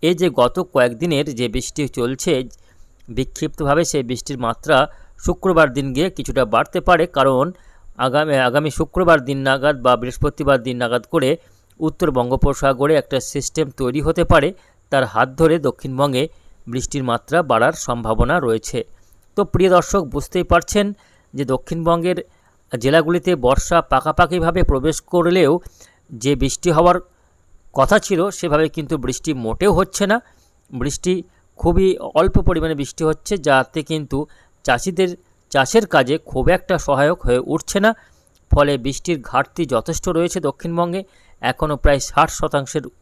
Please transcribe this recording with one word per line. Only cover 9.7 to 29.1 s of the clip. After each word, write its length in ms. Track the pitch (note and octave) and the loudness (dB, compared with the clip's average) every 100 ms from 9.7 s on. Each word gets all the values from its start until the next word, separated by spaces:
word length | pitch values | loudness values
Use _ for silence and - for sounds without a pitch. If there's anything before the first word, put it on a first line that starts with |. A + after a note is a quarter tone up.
| C#3+ | 0
বা 80 | B2 B2 | 2 2
বৃহস্পতিবার 600 | B2 B2 C#3+ - C#3 C3+ | 0 -4 -4 -2 0 0
দিন 140 | A#2 B2 | 0 -4
নাগাদ 280 | A#2+ A#2+ A2 | -2 -2 -2
করে 180 | E3 C3 E3 _ _ _ _ | -2 0 -2 _ _ _ _
উত্তর 280 | D#3 D#3 E3+ | -6 -2 -2
বঙ্গোপসাগরে 840 | C3 B2 B2+ C#3+ C#3 C#3 C3 C#3+ D#3 | 0 -2 2 0 2 0 0 2 2
একটা 160 | - C3+ | 0 -4
সিস্টেম 460 | - C#3+ C3 - D#3 - | -4 -8 -6 -4 -6 -4
তৈরি 200 | B2+ C3 | -4 -2
হতে 220 | D3 E3 | -2 0
পারে, 240 | E3+ E3+ C#3+ G#3+ _ _ _ | 4 4 4 -4 _ _ _
তার 120 | C#3 | -2
হাত 240 | B2+ A2+ C3 C3 | 0 0 -2 2
ধরে 140 | D#3+ E3 | 2 2
দক্ষিণবঙ্গে 640 | C#3 - C3+ C3 C#3+ B2+ D#3 - - - - | 0 -4 -8 -2 0 0 -4 -8 -20 -20 -10
বৃষ্টির 320 | B2 C3+ D3 C3 | -8 -6 -6 -2
মাত্রা 280 | A#2 - D#3 | -4 0 -2
বাড়ার 320 | D#3+ A2+ A#2+ D#3+ - | 2 2 2 0 -6
সম্ভাবনা 500 | A#2+ A2 A2 B2 E3+ C3 | -6 -2 0 2 2 0
রয়েছে। 320 | A2+ - B2+ - - _ _ _ - | -2 -2 -8 -8 -14 _ _ _ -4
তো 80 | |
প্রিয় 260 | G3+ - F#3+ | -2 2 4
দর্শক, 320 | F3+ E3 G3+ D3+ | 4 4 -2 -2
বুঝতেই 320 | C#3+ - F#3 F3 | -6 -4 -4 2
পারছেন 340 | E3+ E3+ G3+ G3+ G3+ _ _ _ | 2 2 -2 -2 -4 _ _ _
যে 100 | C3 | -8
দক্ষিণবঙ্গের 760 | C3+ C3 - E3 E3 E3+ E3+ F3 - _ _ _ _ | -4 -4 -4 -4 0 0 0 -4 -6 _ _ _ _
জেলাগুলিতে 580 | B2 A#2 D#3 D#3+ F3 F3+ E3+ B2 | -4 2 2 2 0 0 0 2
বর্ষা 320 | C3+ - E3+ - | 2 2 0 2
পাকাপাকিভাবে 680 | C3+ D#3 D#3 E3+ F3+ E3 F3 | 0 0 0 0 2 0 0
প্রবেশ 340 | D#3 C#3 C3+ D3+ | 2 2 0 -4
করলেও 520 | _ F3 E3+ F#3 D3+ F3 - _ - _ _ | _ 0 2 4 4 2 -2 _ -20 _ _
যে 200 | A#2 A#2 C#3+ | -6 -2 0
বৃষ্টি 320 | C3+ - F3 | 0 -2 0
হওয়ার 280 | D#3 F3 F3+ - _ _ _ _ - - | 4 4 2 -2 _ _ _ _ -20 -12
কথা 240 | - C3+ G3+ | 0 4 4
ছিল 220 | - F3+ F#3+ | 2 -2 -2
সেভাবে 360 | - F3 D3+ D#3+ | -2 -2 0 0
কিন্তু 260 | - D3 D#3 | -2 -6 -4
বৃষ্টি 320 | B2 | -4